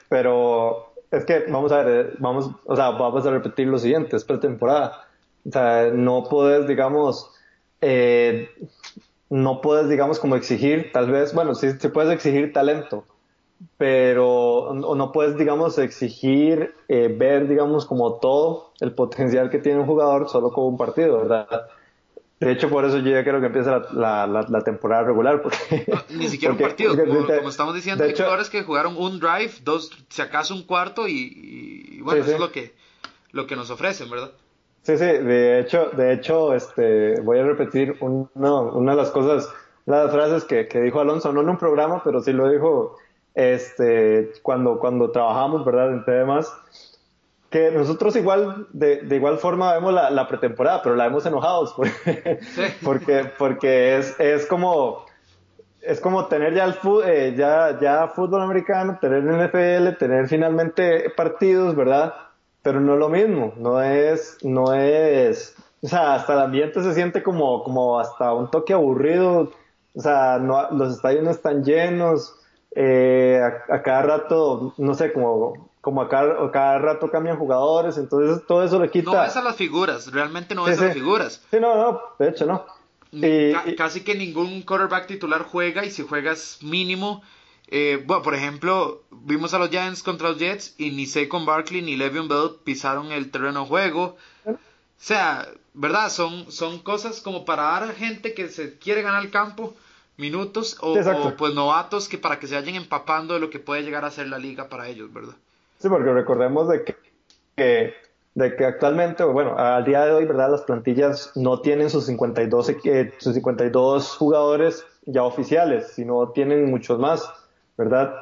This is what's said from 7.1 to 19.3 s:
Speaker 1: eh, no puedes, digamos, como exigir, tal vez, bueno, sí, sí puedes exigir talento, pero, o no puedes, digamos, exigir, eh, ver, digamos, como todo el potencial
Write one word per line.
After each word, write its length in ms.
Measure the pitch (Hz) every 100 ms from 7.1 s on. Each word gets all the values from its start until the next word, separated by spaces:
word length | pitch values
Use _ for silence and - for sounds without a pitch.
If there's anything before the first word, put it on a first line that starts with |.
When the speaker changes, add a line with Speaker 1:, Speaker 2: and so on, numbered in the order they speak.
| - - _ _ _ _ _
Speaker 1:
eh, 720 | 151 127 120 120 120 117 117 - 185 _ - - _ _ _
no 320 | 139 135 131
puedes, 260 | 151 151 151
digamos, 300 | 143 143 156
como 180 | 143 131
exigir, 540 | - 113 139 156 160
tal 180 | 131 123
vez, 220 | 139 143
bueno, 200 | 160 160
sí, 140 | 123 135 135
sí 80 | 147
puedes 240 | 151 160
exigir 400 | 165 156 139 147
talento, 540 | 143 139 151 151 104 - _ _ _ _ _ 170 _
pero, 500 | 139 131 127 123 123
o 680 | 123 120 120 139 135 156
no 180 | 143 139
puedes, 260 | 156 151 147
digamos, 400 | 151 147 165 -
exigir, 960 | 127 - 123 110 135 135 151 160 160 - _
eh, 200 | 127 117
ver, 400 | 110 131 143 143
digamos, 380 | 143 147 151 -
como 300 | 127 117 117
todo 560 | 131 139 160 165 - _
el 120 | 127
potencial 560 | 123 123 - 131